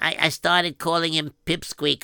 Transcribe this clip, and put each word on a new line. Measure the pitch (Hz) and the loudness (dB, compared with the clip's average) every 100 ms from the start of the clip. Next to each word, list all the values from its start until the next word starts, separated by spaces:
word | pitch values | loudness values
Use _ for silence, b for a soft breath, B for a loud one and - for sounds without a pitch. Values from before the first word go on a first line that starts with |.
I, | 156 - | -2 0
I | 160 | 0
started | - - 175 175 139 | 0 2 2 2 -2
calling | 170 170 165 | 0 0 0
him | 160 151 - - | -2 -4 -6 -4
Pipsqueak | 175 - - 147 139 | -4 -4 -4 -2 -2